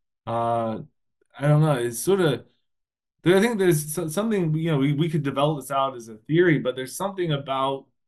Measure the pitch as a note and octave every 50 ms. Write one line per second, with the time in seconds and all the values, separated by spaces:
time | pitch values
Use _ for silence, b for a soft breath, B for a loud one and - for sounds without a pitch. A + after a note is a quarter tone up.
0 | _ _ _ _ _ A#2 A#2 A#2 A#2 A#2 A#2 A#2 A2+ A2 A2 - - - _ _
1 | _ _ _ _ _ _ _ B2 C#3 D3 D3 D3+ D#3+ D#3 C#3+ A#2+ A#2+ A#2+ A#2 -
2 | - E3+ G3 F#3+ F3 D3+ B2 - - _ _ _ _ _ _ _ _ _ _ _
3 | _ _ _ _ - E3 F#3 F#3+ G#3+ A#3+ A#3 F#3+ F#3+ F3 E3 D3+ D3 - - F#3
4 | E3+ D#3 D#3 G3 G#3+ A3+ G#3+ G3 E3+ D#3+ D3+ D#3+ D#3+ E3+ D#3 C3+ C3+ D3 D3 C#3
5 | E3+ E3+ D#3+ D#3 C3 C#3 B2+ C3+ C#3+ D3+ D#3+ C3+ C3 - C#3 C3+ C3+ C3+ B2+ A#2+
6 | A2+ A2+ A2 - _ - D3+ E3+ F3+ F3 D3 A#2+ A2 B2+ B2 B2+ C3 B2+ - -
7 | F#3 G3 F#3+ F#3 F3 D#3+ D3 C3+ B2+ C3+ C3+ C3 C3+ C#3 C#3 C3+ - _ _ _
8 | _